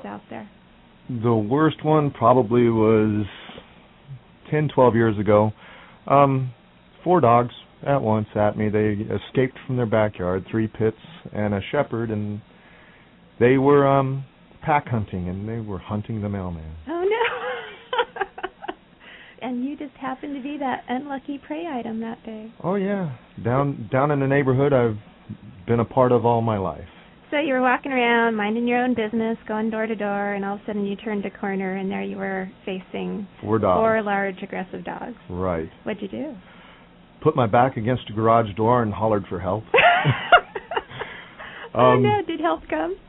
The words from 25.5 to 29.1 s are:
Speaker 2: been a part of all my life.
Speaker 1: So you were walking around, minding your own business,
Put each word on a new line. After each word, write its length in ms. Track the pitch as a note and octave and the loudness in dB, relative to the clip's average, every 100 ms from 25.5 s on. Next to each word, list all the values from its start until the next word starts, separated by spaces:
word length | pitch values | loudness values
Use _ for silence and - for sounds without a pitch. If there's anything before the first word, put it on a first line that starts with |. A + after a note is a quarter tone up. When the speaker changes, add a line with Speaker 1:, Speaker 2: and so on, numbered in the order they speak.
| - - | -14 0
Speaker 2:
been 140 | A#2 | 0
a 60 | A2+ | 2
part 260 | C3+ B2+ | 4 4
of 140 | A#2+ A#2 | 6 4
all 160 | A#2 | 2
my 160 | A2+ G#2 | 0 0
life. 300 | F2+ D2+ - - - - - | -2 -6 -14 -20 -20 -20 -4
Speaker 1:
So 60 | D4 | -2
you 160 | D4+ | 0
were 80 | B3+ | 2
walking 320 | B3+ B3+ C#4+ | 2 0 -2
around, 420 | B3+ A#3+ A#3 A#3 G#3+ | 0 2 4 2 0
minding 320 | G#3 A#3 A#3+ | -2 0 0
your 160 | A#3+ | 0
own 120 | B3 A#3 | 0 0
business, 420 | G#3+ | -2